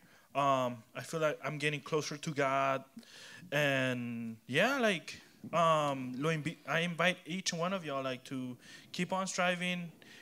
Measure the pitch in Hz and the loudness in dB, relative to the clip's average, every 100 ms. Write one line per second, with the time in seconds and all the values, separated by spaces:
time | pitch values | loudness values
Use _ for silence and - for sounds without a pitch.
0 | - - _ 139 139 135 127 120 - 135 | -20 -20 _ 2 4 4 2 -2 -10 -10
1 | 131 165 156 - 135 151 147 151 - 156 | -6 0 0 0 -4 -2 0 -2 -2 -2
2 | 143 147 - 139 139 135 135 135 - - | -2 -6 -4 0 2 4 2 0 -4 -16
3 | - - - - - 147 147 135 131 123 | -20 -18 -18 -18 -2 2 4 4 2 0
4 | 120 117 117 113 - 127 220 277 226 180 | -4 -4 -6 -10 -2 2 2 4 2 2
5 | - - - - - 156 165 156 147 135 | -4 -14 -18 -18 -2 2 4 4 2 0
6 | 127 127 151 160 147 165 - 156 175 160 | -4 -2 0 0 -2 -6 -2 0 0 2
7 | 175 180 - 185 - 170 175 196 156 139 | 2 0 -4 -4 -2 -2 -2 -2 -2 -2
8 | 131 127 - 135 127 127 - - - - | -2 -4 -6 -6 -6 -8 -14 -20 -10 -4
9 | 175 185 190 - 180 180 180 180 175 - | -2 -2 -2 0 2 2 -2 -2 -6 -12
10 | - - | -20 -20